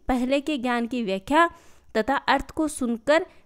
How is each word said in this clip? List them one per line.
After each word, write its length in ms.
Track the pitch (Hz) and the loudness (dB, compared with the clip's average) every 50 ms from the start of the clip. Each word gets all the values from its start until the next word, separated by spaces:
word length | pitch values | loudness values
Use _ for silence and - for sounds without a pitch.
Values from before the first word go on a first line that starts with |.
| _ - | _ -2
पहले 320 | 262 240 247 254 277 294 | -2 0 0 0 0 -2
के 180 | 277 311 302 269 | 0 -2 -4 -4
ज्ञान 280 | 220 254 240 240 233 | -2 -2 -2 -2 -2
की 160 | 226 254 247 233 | -2 -4 -4 -4
व्याख्या 480 | 190 190 196 - - 277 311 339 339 339 - - - - - _ - - | -2 -4 -4 -2 0 2 4 4 4 0 -4 -20 -20 -20 -20 _ -4 -2
तथा 200 | 220 214 240 277 | -2 0 0 0
अर्थ 340 | 277 - - 254 277 - - | -2 0 2 0 0 0 -4
को 180 | - - 311 294 | -4 -4 -2 -2
सुनकर 580 | - - 262 233 240 220 - - 294 330 359 - - - - | -4 -4 -4 -4 -4 -2 0 2 2 2 2 -2 -8 -18 -16